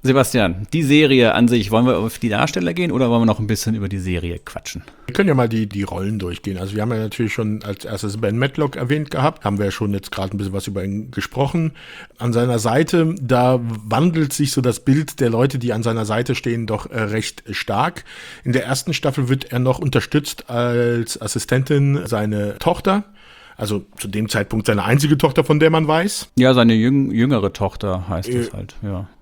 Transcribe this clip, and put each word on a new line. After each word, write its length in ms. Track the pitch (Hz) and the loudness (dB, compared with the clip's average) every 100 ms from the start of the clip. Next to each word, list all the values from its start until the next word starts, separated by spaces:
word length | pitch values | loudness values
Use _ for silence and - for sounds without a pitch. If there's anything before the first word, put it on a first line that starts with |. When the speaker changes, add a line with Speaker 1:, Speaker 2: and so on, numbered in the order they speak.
Speaker 1:
Sebastian, 640 | 131 135 127 127 98 87 107 | 4 4 4 2 0 -2 -4
die 120 | 165 | 0
Serie 500 | 143 147 151 131 117 | 4 6 6 6 6
an 140 | - 120 | 6 4
sich, 240 | 120 95 | 4 2
wollen 160 | 110 123 | 2 4
wir 100 | 95 | 2
auf 220 | 110 - | -2 -2
die 100 | 117 | -2
Darsteller 460 | 104 147 - 175 170 | 0 0 0 -2 -2
gehen 160 | 175 | -2
oder 180 | 127 127 | 0 2
wollen 120 | 117 | 4
wir 20 | 113 | 2
noch 140 | 104 | 2
ein 80 | 104 | -2
bisschen 260 | 107 - | -2 -2
über 160 | 113 98 | -4 -4
die 80 | 98 | -4
Serie 400 | 92 87 85 85 | -2 -4 -4 -8
quatschen? 460 | - - - 90 - - - | -10 -14 -12 -14 -16 -18 -10
Speaker 2:
Wir 80 | 123 | 0
können 140 | 196 | 2
ja 40 | |
mal 160 | 135 120 | 4 2
die, 160 | 113 107 | 0 -2
die 140 | 101 | -4
Rollen 380 | 98 92 98 107 | -6 -4 -6 -6
durchgehen. 400 | 92 87 - 95 | -8 -8 -8 -6
Also 160 | 95 104 | -6 -4
wir 80 | |
haben 80 | 107 | -4
ja 80 | 113 | -4
natürlich 340 | 110 - 113 | -4 -4 -4
schon 300 | - 107 107 | -2 -4 -4
als 220 | 104 101 - | -8 -10 -8
erstes 320 | 104 104 104 | -8 -6 -4
Ben 160 | 110 110 | -2 0
Matlock 380 | 135 - 143 - | -2 0 -4 -2
erwähnt 340 | 127 151 147 | -2 -2 -2
gehabt, 340 | - 143 160 - | -2 -2 -2 -4
haben 120 | 101 | 0
wir 80 | 101 | -2
ja 60 | |
schon 220 | - 104 101 | -2 -4 -4
jetzt 160 | - | -6
gerade 240 | - 95 98 | -6 -6 -4
ein 20 | |
bisschen 160 | 101 | -4
was 140 | 98 104 | -4 -6
über 160 | 98 95 | -6 -4
ihn 240 | 101 127 | -6 -6
gesprochen. 600 | 120 - - 135 175 160 - - - - _ | -8 -6 -2 -2 0 -2 -6 -20 -20 -20 _
An 140 | 120 | -2
seiner 260 | 117 123 120 | 0 2 0
Seite, 560 | 113 123 156 175 160 185 | 2 2 2 2 2 0
da 400 | 123 123 123 127 | 0 4 4 2
wandelt 680 | 117 110 107 113 170 160 147 | 0 -8 -2 2 2 2 -2
sich 200 | - 143 | 0 0
so 100 | - | 2
das 180 | 127 110 | 0 0
Bild 380 | - 139 151 - | 2 2 2 -2
der 100 | 123 | 0
Leute, 260 | 113 135 135 | 2 2 0
die 160 | 120 | -2
an 80 | 110 | -2
seiner 240 | 113 113 107 | 0 -2 -2
Seite 300 | 110 120 123 | -2 0 -2
stehen, 320 | 127 117 110 | -2 -4 -4
doch, 180 | 107 - | -6 -6
äh, 140 | 117 | -6
recht 400 | 107 107 110 - - | -2 -2 -4 -10 -10
stark. 540 | 98 - 104 151 - - - - - | -8 -4 0 -2 -4 -18 -20 -18 -10
In 100 | - | -2
der 100 | 127 | -2
ersten 300 | 120 135 - | 0 -4 -2
Staffel 340 | 147 147 135 127 | -2 -2 0 0
wird 240 | 135 - | 0 -2
er 60 | 120 | -2
noch 220 | 127 127 | 0 0
unterstützt 720 | 147 127 - 151 139 - - | 0 0 0 -2 -2 -12 -6
als 680 | 117 120 120 120 120 113 - | -2 0 2 2 0 -2 -6
Assistentin 800 | 107 117 - 123 131 147 139 139 107 | -6 -6 0 0 2 2 4 2 0
seine 540 | 110 107 107 104 101 | -2 0 -2 -2 -2
Tochter. 460 | - 175 - 196 208 - - - - - | -2 0 2 0 -2 -16 -20 -20 -20 -8
Also 280 | 104 104 - - | -4 -4 -6 -12
zu 100 | 101 | -6
dem 220 | 104 107 | -4 -2
Zeitpunkt 380 | 110 101 110 104 | -2 0 -2 0
seine 160 | 104 | 0
einzige 340 | 95 135 147 147 | 2 2 4 4
Tochter, 260 | - 147 | 4 2
von 160 | 147 151 | 2 4
der 120 | 156 | 6
man 160 | 160 156 | 4 2
weiß. 420 | 156 190 - - - | 0 0 -4 -4 2
Speaker 1:
Ja, 160 | 127 | 4
seine 220 | 127 117 113 | 6 6 6
jüng-, 340 | 117 139 135 | 4 2 2
jüngere 420 | 113 123 131 98 | 2 2 2 0
Tochter 540 | - 98 - 104 92 87 | -2 -4 -2 -4 -4 -4
heißt 220 | 85 98 | -4 -2
es 200 | 123 117 | -2 -4
Speaker 2:
Äh. 20 | |
Speaker 1:
halt, 220 | 98 98 - | -6 -12 -10
ja. 240 | 104 92 92 _ | -8 -6 -10 _